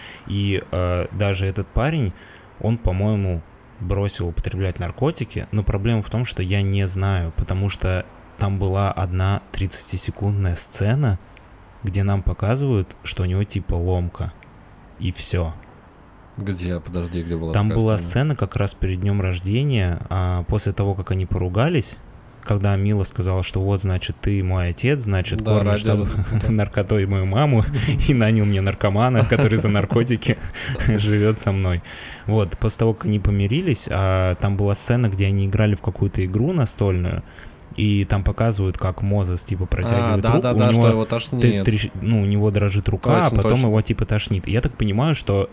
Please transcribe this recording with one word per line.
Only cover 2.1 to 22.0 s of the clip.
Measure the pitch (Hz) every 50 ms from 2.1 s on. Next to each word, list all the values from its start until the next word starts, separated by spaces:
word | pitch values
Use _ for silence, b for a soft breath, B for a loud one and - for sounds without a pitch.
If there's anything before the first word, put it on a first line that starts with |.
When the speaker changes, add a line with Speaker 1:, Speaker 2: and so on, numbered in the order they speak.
| B B B B B B B B - -
Speaker 1:
он, | - 107 120
по-моему, | 117 - - 92 92 101 107 107 101 98 95 87 82 - - - - - - - -
бросил | 90 87 98 98 101 98 - - 92 85
употреблять | 82 - - - - 95 98 92 - -
наркотики. | 87 82 - - 131 156 175 - 120 - - 85 - -
Но | - 107
проблема | 101 - - 101 98 117 117 107
в | 101 -
том, | - 117 123
что | - - -
я | 92 90 104 101
не | 98 98 98 98 98
знаю, | 92 95 95 98 98 98 90 85 82 -
потому | - - - 95 92 98 98
что | - - - 90 92 90 - - - - - - - -
там | 107 98 98 92
была | 98 95 95 98 101 98
одна | - - 92 87 90 92 92 98 101 - - -
тридцатисекундная | - 107 98 92 - - - - - 92 - - - - 98 101 101 101 98 90 87
сцена, | - - - - - 98 104 120 143 147 113 90 - - - - - - - - - - - - -
где | - 95 90 98
нам | 98 101 101 98
показывают, | 92 - 90 - 113 104 120 135 143 135 120 98 92 - - - -
что | - - -
у | 92
него, | 90 92 98 104
типа, | - - 98 87 - 87
ломка. | 87 85 92 90 90 90 85 - - - - - - - - - - - - - - - - - -
И | - -
всё. | - - - - - 90 85 80 80 - - - - - - - - - - - - - - - -
Speaker 2:
Где? | - 101 101 95 87 87 87 87 85
Подожди, | - 87 87 87 87 85 90 87
где | 82 85 85
была | 80 82 80
Speaker 1:
Там | 80 - - -
Speaker 2:
такая | - 113 110
Speaker 1:
была | 110 107
Speaker 2:
сцена? | 92 85 87
Speaker 1:
сцена | - 117 147 156 143
как | - 104 - -
раз | - 101 98 -
перед | - - 92 92 90
днём | 98 101 101 101
рождения, | 92 92 90 87 90 95 104 123 143 147 127 107 92 90 85 - - -
а, | 90 95 92 90 90 90 85
после | - 110 104 - 101
того, | 95 - 101 101 95
как | 98 92 -
они | 95 95 92
поругались, | - - 92 90 90 90 107 127 165 180 139 - - - -